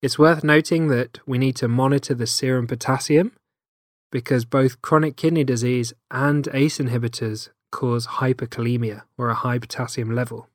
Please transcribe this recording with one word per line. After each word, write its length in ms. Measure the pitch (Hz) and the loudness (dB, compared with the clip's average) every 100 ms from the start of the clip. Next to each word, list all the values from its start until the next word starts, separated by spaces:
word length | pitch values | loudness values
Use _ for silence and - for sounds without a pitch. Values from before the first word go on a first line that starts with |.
It's 180 | 135 - | -4 4
worth 240 | 151 165 | 6 6
noting 460 | 151 151 156 170 160 | 4 4 4 0 2
that 300 | 123 127 - - | 0 -2 -8 -6
we 100 | 123 | 0
need 200 | 135 127 | 0 0
to 120 | 123 | 0
monitor 460 | 120 135 139 - | 2 4 2 0
the 120 | 127 117 | -4 -2
serum 400 | - - 127 120 | -2 0 0 -2
potassium 680 | 120 - 131 - 151 196 _ _ _ _ _ _ _ _ | -4 -2 -2 4 4 2 _ _ _ _ _ _ _ _
because 360 | 135 120 131 117 | -8 0 -2 0
both 340 | 139 135 - | 2 2 0
chronic 360 | - 156 156 - | 2 2 2 0
kidney 280 | 160 165 | 0 2
disease 480 | 135 123 123 123 117 - _ | 0 0 0 0 -2 -8 _
and 380 | 127 139 147 139 | -2 0 2 0
ace 240 | 135 147 - | 0 0 0
inhibitors 720 | 131 120 117 - 117 110 - _ _ | -2 -2 -2 -4 -6 -6 -12 _ _
cause 340 | - 127 120 117 | -4 -2 -2 -2
hyperkalemia, 960 | - 131 127 120 - 117 120 113 104 - - | -2 0 0 -4 -4 -2 0 -2 -6 -16 -6
or 100 | 120 | -2
a 60 | |
high 240 | 113 127 123 | -2 -2 -2
potassium 560 | 117 - 120 - 113 | -4 -8 -8 -6 -4
level. 340 | 117 123 113 - | -2 -4 -8 -16